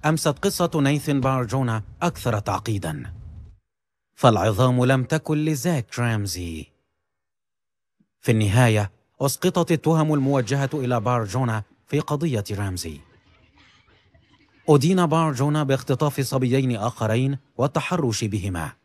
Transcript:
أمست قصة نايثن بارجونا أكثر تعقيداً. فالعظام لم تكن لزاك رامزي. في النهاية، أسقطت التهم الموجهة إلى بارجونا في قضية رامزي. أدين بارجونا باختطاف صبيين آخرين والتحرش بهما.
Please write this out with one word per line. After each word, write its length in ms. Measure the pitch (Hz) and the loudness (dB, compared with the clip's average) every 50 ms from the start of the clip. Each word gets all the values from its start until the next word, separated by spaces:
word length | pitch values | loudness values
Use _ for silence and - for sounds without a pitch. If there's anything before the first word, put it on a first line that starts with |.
| - | 0
أمست 220 | 151 160 151 - | 0 0 2 0
قصة 520 | 160 139 - - 202 - - 175 165 - 156 | -2 -2 0 -2 -2 0 0 -2 0 2 0
نايثن 400 | 139 139 147 147 - 156 143 139 | 2 2 0 0 0 -2 -2 0
بارجونا 600 | 127 135 135 131 123 113 131 135 131 120 113 110 104 - - - | 0 0 0 0 -2 -2 -2 -2 0 0 -2 -4 -6 -10 -8 -4
أكثر 380 | - 175 - - - 123 110 104 | -4 -4 -4 -2 -4 -2 -2 -2
تعقيداً. 720 | 101 - 95 - - 113 110 95 85 85 78 71 65 - - - - - - - - - - _ _ _ _ _ _ _ _ _ _ _ _ | -2 -2 -4 -4 -2 -4 -4 -4 -4 -6 -8 -8 -10 -12 -14 -14 -16 -16 -18 -18 -20 -20 -20 _ _ _ _ _ _ _ _ _ _ _ _
فالعظام 720 | - - 123 107 92 90 110 104 92 127 127 123 123 123 | 4 4 4 4 6 2 0 2 2 2 2 2 2 2
لم 180 | 127 135 131 123 | 2 2 0 0
تكن 420 | - 156 156 - - 156 151 151 | -2 -2 -4 -2 -2 -2 -2 0
لزاك 540 | 160 156 131 113 180 170 135 110 _ - - | -2 -2 -2 -2 -2 -2 -2 -4 _ -6 -4
رامزي. 680 | 120 117 113 104 101 95 87 92 90 85 82 80 - _ _ _ _ _ _ _ _ _ _ _ _ _ _ _ _ _ _ _ _ _ _ _ _ _ _ _ _ _ _ _ | -2 -2 -2 -2 -4 -4 -6 -8 -8 -8 -10 -10 -14 _ _ _ _ _ _ _ _ _ _ _ _ _ _ _ _ _ _ _ _ _ _ _ _ _ _ _ _ _ _ _
في 100 | - - | 0 2
النهاية، 600 | 117 110 107 101 95 123 127 117 110 104 101 98 _ _ _ _ _ _ | 2 2 2 2 4 4 4 4 4 2 0 -4 _ _ _ _ _ _
أسقطت 500 | 139 139 - - - 185 180 180 170 - | -2 -2 -2 0 -2 0 2 2 2 2
التهم 420 | 170 147 - 156 165 160 156 156 151 | 0 0 2 2 2 4 2 2 2
الموجهة 560 | 143 131 135 143 135 120 101 139 139 139 131 - | 2 2 2 2 0 0 0 -2 -2 -2 -2 -2
إلى 260 | 147 131 123 123 117 | -4 -2 0 0 0
بارجونا 640 | 101 123 123 120 110 98 92 127 131 120 110 107 104 _ _ _ _ | 0 0 0 0 -2 -2 -2 -2 0 0 -2 -4 -6 _ _ _ _
في 120 | _ - 143 | _ -4 -2
قضية 440 | 156 - 147 143 165 165 127 104 98 - | -2 -2 -4 -2 -2 0 -2 -2 -2 -4
رامزي. 460 | 107 95 104 98 92 87 - 82 76 73 - _ _ _ _ _ _ _ _ _ _ _ _ _ _ _ _ _ _ _ _ _ _ - _ _ _ _ _ _ _ _ _ - | -6 -4 -4 -4 -4 -6 -8 -10 -12 -14 -18 _ _ _ _ _ _ _ _ _ _ _ _ _ _ _ _ _ _ _ _ _ _ -20 _ _ _ _ _ _ _ _ _ 6
أدين 360 | 151 143 123 170 190 185 175 | 6 6 6 4 4 4 4
بارجونا 580 | 156 156 165 165 156 139 120 139 147 147 151 151 | 4 4 2 2 0 0 0 0 0 2 0 2
باختطاف 580 | 135 135 131 - - 135 - 156 147 - - | 2 0 0 0 -2 -2 0 0 -2 0 -2
صبيين 540 | 135 - 135 135 131 123 123 139 131 127 120 | -4 -2 0 0 2 2 2 2 2 0 -2
آخرين 600 | 101 104 120 - - 117 107 110 120 131 135 143 131 _ _ _ | -2 -4 -4 -4 -2 -2 0 0 0 0 0 -2 -4 _ _ _
والتحرش 680 | - 123 147 - 151 - - 180 180 147 120 110 - 117 | -2 -2 0 0 -2 -2 -2 -2 0 0 0 -2 -2 -4
بهما. 480 | 104 101 101 87 101 90 85 80 73 - _ | -4 -4 -4 -4 -4 -4 -4 -6 -8 -12 _